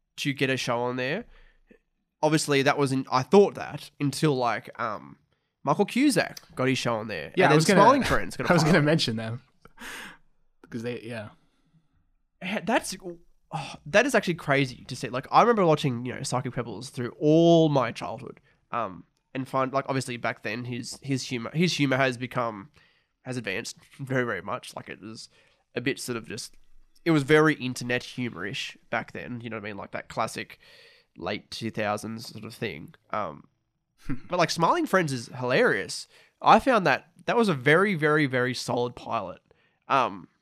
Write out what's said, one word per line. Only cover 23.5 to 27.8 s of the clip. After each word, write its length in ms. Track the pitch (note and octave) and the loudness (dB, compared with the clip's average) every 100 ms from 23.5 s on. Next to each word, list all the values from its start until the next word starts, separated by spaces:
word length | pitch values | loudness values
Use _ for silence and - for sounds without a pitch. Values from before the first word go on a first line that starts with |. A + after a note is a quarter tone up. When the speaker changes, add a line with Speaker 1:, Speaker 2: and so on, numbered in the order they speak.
| F#2+ A#2+ - _ - | -6 -8 -14 _ -14
Speaker 1:
very, 260 | C3 C3 | -4 -2
very 180 | A#2+ G2 | -2 -4
much. 320 | G2 A#2 - | -6 -10 -10
Like, 140 | - - | -14 -14
it 120 | C#2 | -16
was 280 | G2 A2 - _ _ _ _ | -16 -18 -20 _ _ _ _
a 60 | C3 | -6
bit 200 | A#2 - | -6 -6
sort 160 | - A#2 | -8 -10
of 100 | A2 | -10
just, 280 | G#2 - - - - - _ | -12 -14 -18 -20 -20 -20 _
it 80 | E3 | 0
was 100 | D#3 | 2
very 320 | C3 D#3 D#3 | 6 6 6
internet 480 | D3 B2+ B2 | 2 -4 -8